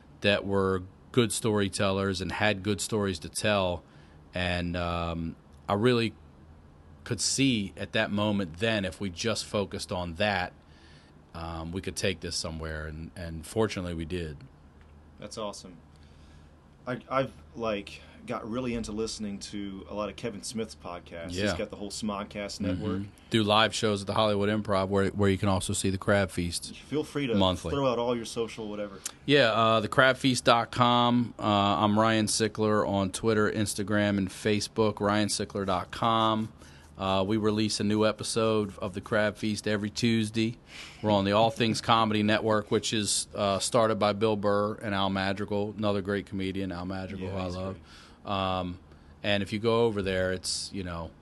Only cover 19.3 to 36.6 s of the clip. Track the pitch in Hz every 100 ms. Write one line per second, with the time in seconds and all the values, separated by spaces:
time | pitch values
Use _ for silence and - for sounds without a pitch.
19.3 | 98 - 104 101 95 87 101 104 95 120
20.3 | 101 - 113 110 - 92 87 - 85 82
21.3 | 90 101 85 107 95 101 - 107 101 104
22.3 | 104 101 - 98 90 101 95 101 - -
23.3 | 113 104 104 110 - 110 101 98 104 110
24.3 | 104 101 107 104 95 95 98 98 98 101
25.3 | 98 101 92 - 101 98 95 - 101 95
26.3 | - 87 85 - - - 139 147 143 139
27.3 | 104 92 87 85 139 135 117 120 120 110
28.3 | - 113 - 107 104 104 95 - - -
29.3 | 143 120 107 113 113 104 - 131 127 135
30.3 | 123 - 120 110 - 123 120 120 120 113
31.3 | - 107 104 101 87 104 104 110 110 107
32.3 | - 110 110 107 107 82 98 95 - 113
33.3 | 107 104 104 104 - 98 104 104 101 92
34.3 | - 113 104 - - 110 104 101 104 101
35.3 | - 101 104 95 90 - - 120 113 110
36.3 | 110 110 -